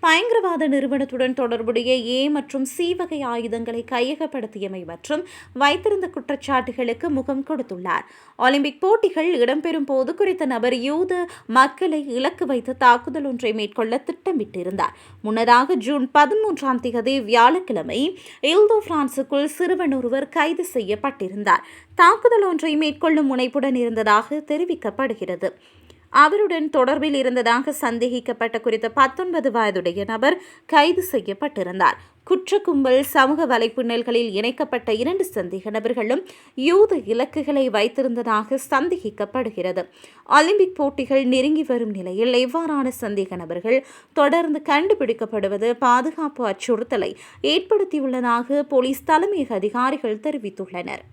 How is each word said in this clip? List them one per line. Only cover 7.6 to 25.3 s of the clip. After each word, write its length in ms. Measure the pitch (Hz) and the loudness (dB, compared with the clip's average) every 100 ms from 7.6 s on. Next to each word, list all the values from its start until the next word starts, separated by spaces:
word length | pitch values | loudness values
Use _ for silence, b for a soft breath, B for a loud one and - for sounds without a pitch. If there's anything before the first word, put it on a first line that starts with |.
| 247 180 180 165 - B B B 254 | -6 -8 -4 -4 -4 B B B 2
ஒலிம்பிக் 360 | 277 285 285 370 | 2 0 -2 2
போட்டிகள் 440 | 440 415 320 330 320 | 4 2 0 0 2
இடம்பெறும் 460 | 240 285 330 320 277 | 2 0 -2 -4 -2
போது 220 | 269 262 339 | 0 -2 0
குறித்த 240 | 403 370 294 | 0 0 -2
நபர் 240 | 240 240 247 254 | 0 0 0 -2
யூத 260 | 302 370 359 349 B B 226 | -2 -2 -2 -4 B B 4
மக்களை 420 | 277 277 370 302 285 247 | 4 2 -2 -2 -4 -2
இலக்கு 280 | 269 359 320 | -2 -2 -2
வைத்து 220 | 254 240 254 254 | -2 -4 2 4
தாக்குதல் 440 | 240 240 294 277 | 4 0 -6 -6
ஒன்றை 200 | 240 240 220 | -4 -4 -2
மேற்கொள்ள 420 | 208 208 220 247 - | -4 -4 -2 -2 -6
திட்டமிட்டிருந்தார். 880 | - - 330 208 185 175 190 - B B B 214 | -8 -4 -2 -4 -6 -6 -4 -4 B B B -4
முன்னதாக 520 | 220 240 240 269 349 220 | 0 6 6 6 0 0
ஜூன் 200 | 285 262 294 | -2 2 4
பதிமூன்றாம் 640 | 294 427 427 311 277 247 247 | 4 4 0 -2 -2 -2 -2
தேதி 300 | 233 226 277 208 | -2 0 -2 2
வியாழக்கிழமை 720 | 233 233 339 370 240 160 175 294 370 B B 277 | 6 6 4 -2 -6 -4 -2 -4 -6 B B 0
எல்தோ 260 | 349 427 440 415 | 4 6 4 0
பிரான்சுக்குள் 680 | 320 269 269 262 277 294 294 | -2 -2 -4 -2 0 -2 -2
சிறுவன் 380 | 349 370 339 262 | -2 0 0 -2
ஒருவர் 300 | 240 262 277 330 | -2 -2 -2 -2
கைது 280 | 302 339 349 | 0 -2 -4
செய்யப்பட்டிருந்தார். 920 | 254 190 208 277 269 185 202 202 180 B B B - | -4 -4 -4 -4 -6 -10 -6 2 0 B B B 4
தாக்குதல் 460 | 339 440 453 453 392 | 6 6 4 4 2
ஒன்றை 240 | 320 320 302 | 0 -2 0
மேற்கொள்ளும் 500 | 311 302 330 311 277 | -2 0 2 2 2
முனைப்புடன் 480 | 254 247 277 269 254 | 0 -2 0 0 0
இருந்ததாக 600 | 240 226 214 208 220 202 - | -2 0 4 2 2 -8 -4
தெரிவிக்கப்படுகிறது. 1000 | 294 349 339 220 208 269 220 180 | -4 -2 -4 -6 -4 -4 -4 -8